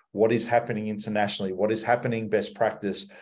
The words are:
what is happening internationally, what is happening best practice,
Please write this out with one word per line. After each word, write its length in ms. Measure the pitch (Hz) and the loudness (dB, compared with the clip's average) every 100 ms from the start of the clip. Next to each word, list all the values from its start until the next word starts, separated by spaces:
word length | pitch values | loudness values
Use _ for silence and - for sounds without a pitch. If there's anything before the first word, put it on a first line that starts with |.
| _ | _
what 180 | 98 110 | 2 4
is 160 | 117 - | 4 2
happening 400 | 120 123 107 107 | 0 2 -4 -4
internationally, 640 | 104 107 104 101 - 98 | -6 -2 0 0 -2 -4
what 200 | 92 107 | 0 0
is 120 | 113 | 0
happening 460 | 117 120 123 113 107 | 2 2 2 -2 0
best 260 | 104 98 - | 0 0 0
practice, 560 | 110 - 101 98 - - | 0 0 -4 -4 -10 -16